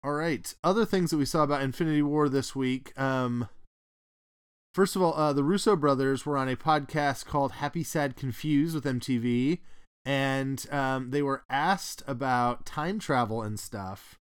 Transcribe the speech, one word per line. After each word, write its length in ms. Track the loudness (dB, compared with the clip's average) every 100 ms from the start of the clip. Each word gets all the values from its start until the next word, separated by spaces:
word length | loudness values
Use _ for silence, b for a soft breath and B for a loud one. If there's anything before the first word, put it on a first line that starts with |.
All 80 | -4
right, 420 | -2 0 -2 -4 -2
other 220 | 2 4
things 260 | 4 2 2
that 60 | 2
we 80 |
saw 180 | 2 2
about 200 | 2 2
Infinity 380 | -2 0 2 4
War 280 | 4 4 4
this 260 | 2 -2
week. 420 | -2 0 -2 -6 -4
Um, 520 | 0 0 0 -2 -4 -10 -20 _ _ _ _ _ _ _ _ _ _
first 220 | 0 2
of 80 | 4
all, 100 | 2
uh, 180 | 2 2
the 100 | 2
Russo 320 | 2 2 4
brothers 500 | 4 4 2 2 0
were 120 | -2 -2
on 120 | -2
a 60 |
podcast 720 | -2 2 0 0 -2 -2 -2 -4
called 260 | -2 -2
Happy, 300 | -4 -6 -4
Sad, 320 | -4 -2 -2
Confused 600 | -4 -8 -4 2 2 2 -2
with 100 | -2
M 140 | -4
T 180 | 0 0
V, 420 | 2 2 2 -2 b b b _
and, 600 | -4 0 0 0 -2 -6 -4
um, 400 | -2 0 -2 -2
they 120 | -2
were 200 | 0 -2 -2
asked 540 | 0 0 0 -4 -12 -8
about 580 | -4 0 2 2 0
time 360 | -6 -4 -4 -4
travel 420 | 0 0 0 -2
and 160 | -4 -8
stuff 560 | -8 -8 -8 -10 -16 -20